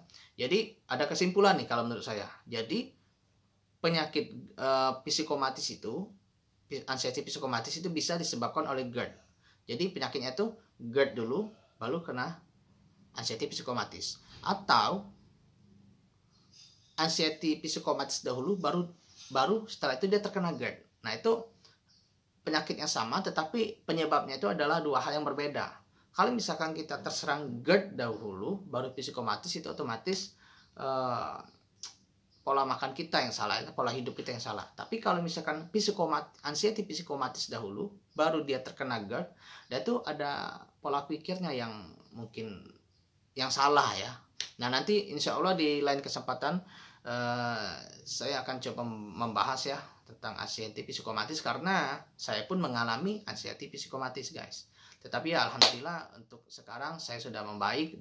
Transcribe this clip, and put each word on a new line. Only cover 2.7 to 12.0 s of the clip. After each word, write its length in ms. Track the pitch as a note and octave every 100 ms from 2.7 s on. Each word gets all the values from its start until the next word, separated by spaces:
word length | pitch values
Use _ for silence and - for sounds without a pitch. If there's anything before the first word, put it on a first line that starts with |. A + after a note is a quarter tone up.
| G3+ C4 - _ _ _ _ _ _ _ _
penyakit, 460 | E3+ E3 D3+ D3+ - B2 - -
eh, 340 | C3 C3+ C3 B2+ -
psikomatis 580 | D3 D#3 C#3+ C3+ - -
itu, 400 | G2 G#2 C3+ G3 - _ _ _ _ -
pi-, 160 | C3+ A#2+
anxiety 320 | C3 C3 C#3+
psikomatis 480 | C3+ C#3 C3+ A#2+ A#2 E3+
itu 80 | -
bisa 320 | D#3 - E3+
disebabkan 480 | D#3+ B2 A#2 D#3+ D3
oleh 220 | C3+ B2+
gerd. 240 | A#2+ F#2+ - - _ _ _
Jadi 320 | - A#2 F3+ F3+
penyakitnya 400 | C3 C#3 B2+ B2+
itu 160 | A3 A3+ - -
gerd 400 | A#2+ B2 C#3 -
dulu, 400 | A2+ D3+ G#3+ - - -
baru 240 | A#2 E3